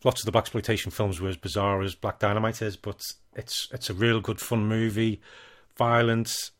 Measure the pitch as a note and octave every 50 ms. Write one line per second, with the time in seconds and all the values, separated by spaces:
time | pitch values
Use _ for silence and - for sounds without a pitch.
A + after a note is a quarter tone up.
0 | - C3 B2 - - G#2+ - A2+ G#2+ - - A#2 G2+ - A2+ G2+ - G2 - -
1 | G#2+ G2+ F#2+ E2+ F#2 F#2+ F#2 F2+ - G2 - G#2 G2 G2+ G2 F#2+ G2 G2 F#2+ -
2 | - G#2 - - - G#2 G2+ G#2+ A2 A2+ A2+ - A2+ G#2+ G2 - - G#2 G2 -
3 | - - - - _ _ _ - A#2 - - - - - - A#2+ - - G2+ F2+
4 | A2 A#2 A2+ A2 G2+ - A2+ G#2 - - A#2+ A2+ G#2 G#2+ A2 A2 A2+ A2+ G2+ G#2+
5 | A2+ A2+ G#2+ - - - - - - - - - _ _ _ - A#2+ A#2 A#2 A#2
6 | A#2 A#2 A2+ A2+ A2+ - - - - - -